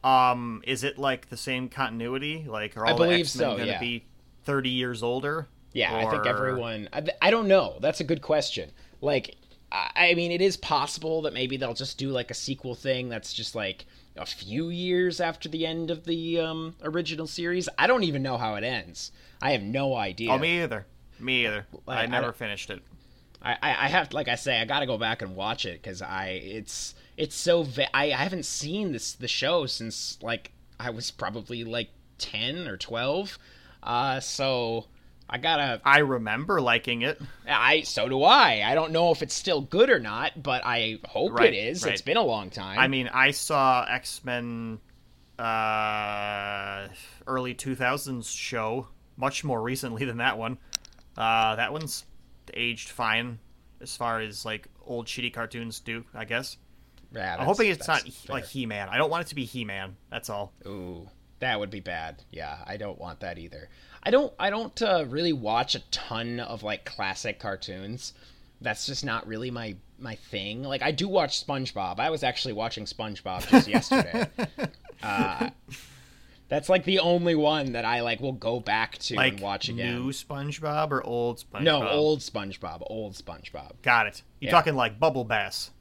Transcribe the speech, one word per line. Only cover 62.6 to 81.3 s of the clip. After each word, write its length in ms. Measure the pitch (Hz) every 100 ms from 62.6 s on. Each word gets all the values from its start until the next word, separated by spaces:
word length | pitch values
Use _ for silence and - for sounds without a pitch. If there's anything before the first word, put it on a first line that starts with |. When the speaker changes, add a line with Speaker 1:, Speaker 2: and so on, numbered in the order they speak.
| -
Speaker 2:
I 100 | 101
don't 220 | 104 69
want 220 | 85 80
that 180 | 92 85
either. 300 | 82 80 - - - -
I 80 | -
don't, 220 | 254 285 -
I 120 | 196
don't, 300 | 208 220 -
uh, 240 | 220 180 143
really 240 | 139 170
watch 420 | 147 107 113 131
a 60 | 131 -
ton 480 | - - 113 117 120
of, 220 | 120 113
like, 220 | 107 101
classic 560 | - - 98 95 113 104
cartoons. 720 | 107 95 - 92 98 123 - - - - - _
That's 260 | 120 107 -
just 180 | 139
not 220 | 135 113 -
really 240 | 110 127
my, 260 | 120 113 98 - -
my 160 | 127
thing. 480 | 107 - 101 98 113
Like, 200 | 135 139
I 100 | 139
do 160 | 139 190
watch 360 | 185 139 -
SpongeBob. 540 | - 139 131 104 92 92
I 120 | 143
was 120 | 160
actually 320 | 135 123 131
watching 300 | 107 113 113
SpongeBob 640 | 104 - 110 98 98 92 92
just 180 | 254 -
Speaker 1:
<laughs> 0 |
Speaker 2:
yesterday. 600 | 220 - 262 175 226 208 - 214 - 269 - - -
Uh, 480 | 107 98 95 - 233 - - - - - - - - - -
that's, 200 | 147 147
like, 160 | 185
the 140 | 165 190
only 360 | 170 175 170
one 380 | 160 147 156 135
that 120 | 117
I, 160 | 113 120
like, 200 | 120 113
will 120 | 135
go 260 | 131 113 120
back 380 | 104 110 113 -
to 160 | - 110
Speaker 1:
Like, 180 | 131
Speaker 2:
and 80 | 101
watch 260 | 98 98 -
again. 260 | 117 120
Speaker 1:
new 160 | 120 127
SpongeBob 800 | 135 - 139 143 147 156 151 156
or 120 | 135
old 340 | - 120 120